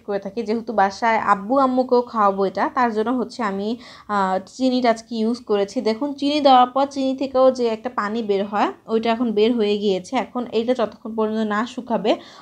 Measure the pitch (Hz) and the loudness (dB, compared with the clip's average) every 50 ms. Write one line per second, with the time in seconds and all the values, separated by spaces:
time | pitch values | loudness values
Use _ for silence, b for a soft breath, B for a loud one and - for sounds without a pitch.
0 | - - 202 196 196 196 - 240 220 220 220 233 220 - 226 226 202 202 196 - | -6 -6 -6 -4 -6 -6 -8 -6 -4 -4 -4 -4 -4 -2 0 2 2 2 0 0
1 | 240 226 226 214 - - 202 190 196 208 262 277 269 262 254 254 254 254 247 240 | 0 0 0 0 2 0 0 0 0 0 2 2 2 4 2 0 2 2 2 2
2 | 247 240 233 226 208 202 196 190 196 185 190 196 233 311 - 269 247 240 214 214 | 2 0 0 2 2 2 2 2 0 -2 0 -2 -4 -2 0 0 0 0 0 -2
3 | 214 233 262 254 208 240 - - 233 202 196 196 202 214 247 233 B B B B | -2 -2 -2 -2 -4 -6 -6 -6 -4 -4 -4 -4 -4 -4 -6 -6 B B B B
4 | B - 208 202 190 190 185 190 190 - - - 254 262 247 254 247 233 220 226 | B -4 -2 0 0 0 0 -2 -4 -8 -4 -2 0 0 2 2 2 2 0 0
5 | - - 240 220 220 220 247 240 - - 208 202 202 202 - 262 208 214 220 220 | -4 -6 -4 -2 0 0 -2 -4 -2 -2 0 0 0 -2 -4 -2 -2 -2 -2 -2
6 | 285 294 277 285 277 285 294 302 285 277 262 247 247 247 - 262 277 277 277 277 | -4 -6 -4 -2 -2 0 0 4 6 6 8 8 6 4 2 0 -2 -2 -2 -2
7 | 262 262 269 262 285 269 262 262 262 262 254 247 240 226 220 220 - 247 247 - | -2 -2 -2 -2 -4 -2 2 4 4 4 4 2 0 -2 -2 -4 -6 -6 -6 -4
8 | 208 202 214 233 220 202 202 190 202 196 208 202 247 359 403 - _ - 226 226 | -4 -4 -4 -4 -2 0 0 0 -2 -2 -2 0 -2 -2 -2 -8 _ -4 -2 0
9 | 226 233 226 226 254 233 202 208 214 233 254 240 208 208 202 202 202 208 190 185 | 0 0 0 0 0 0 2 2 2 4 4 2 2 0 0 0 0 0 0 0
10 | 180 - 262 240 196 - - 247 240 - - 220 233 240 254 247 220 214 214 - | -2 -4 -4 -4 -4 -4 -6 -8 -6 -4 -4 -2 0 0 0 0 -2 -4 -4 -8
11 | - 220 220 220 220 214 220 220 220 208 208 208 233 233 - 262 - - 233 196 | -12 -8 -4 -2 -2 -2 -2 -2 -2 -2 -2 -2 -4 -4 -6 -10 -6 -4 -4 -2
12 | 185 226 339 349 B B B B | 0 0 -2 -2 B B B B